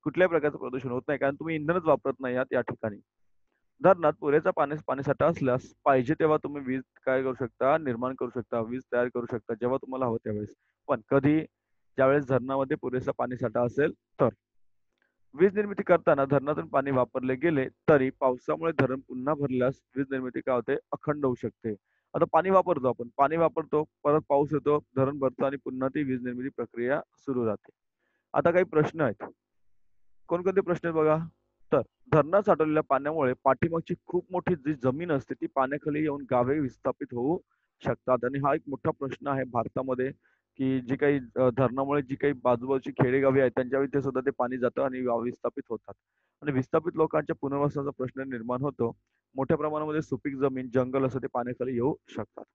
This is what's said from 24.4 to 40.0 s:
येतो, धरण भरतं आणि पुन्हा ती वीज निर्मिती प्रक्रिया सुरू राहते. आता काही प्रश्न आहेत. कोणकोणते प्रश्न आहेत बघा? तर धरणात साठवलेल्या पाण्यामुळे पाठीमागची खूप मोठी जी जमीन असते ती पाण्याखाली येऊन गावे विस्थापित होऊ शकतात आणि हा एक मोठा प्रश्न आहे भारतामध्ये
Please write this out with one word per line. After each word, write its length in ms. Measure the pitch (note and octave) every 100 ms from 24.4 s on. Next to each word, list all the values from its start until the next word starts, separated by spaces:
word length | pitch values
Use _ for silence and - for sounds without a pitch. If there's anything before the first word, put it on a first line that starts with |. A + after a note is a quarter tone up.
| C#3+
येतो, 320 | C#3+ D3 D3 _ C3+
धरण 220 | C3+ D3
भरतं 280 | C3 B2+ C#3
आणि 100 | C#3
पुन्हा 320 | - B2+ C3+
ती 140 | D3+
वीज 220 | C#3 C3
निर्मिती 240 | B2 B2 C3
प्रक्रिया 520 | - A#2 A#2 A#2+ D3 - _
सुरू 300 | - B2 A2+
राहते. 240 | G2+ - _ _ _ _ _ _
आता 180 | - D#3
काही 140 | F3
प्रश्न 360 | F#3 D#3 D3+ E3
आहेत. 240 | C3+ G2 - _ _ _ _ _ _ _ _ - -
कोणकोणते 320 | E3+ F3+ F#3
प्रश्न 280 | F3 E3+ E3+
आहेत 80 | D#3+
बघा? 220 | D#3 D#3 E3 _ _ _ -
तर 80 | C#3+ A2 _ -
धरणात 300 | D#3 C#3+ F#3+
साठवलेल्या 400 | G#3+ D#3 D#3 D3+
पाण्यामुळे 500 | D3+ C3+ C#3+ D#3+ C3 B2+
पाठीमागची 500 | C3+ C3 E3 E3 - F3+ -
खूप 200 | F3+ -
मोठी 240 | F3+ F3+
जी 200 | E3+ C3+
जमीन 380 | C#3+ C3 C#3 F3
असते 220 | C#3+ -
ती 120 | - E3
पाण्याखाली 560 | - C3 C#3+ - D3
येऊन 220 | D3+ C#3+ B2+
गावे 300 | B2 B2 D3+
विस्थापित 460 | C3 - C3+ - C#3
होऊ 260 | A#2+ B2+ F3+ _ _ _ _
शकतात 400 | - A#2+ - B2+
आणि 140 | A#2+ C#3
हा 160 | C#3+
एक 60 | D#3 D3
मोठा 240 | C3+ D#3+
प्रश्न 360 | D3+ C3+ - C#3+
आहे 180 | C3+
भारतामध्ये 640 | B2+ A#2 A2 - C3 B2+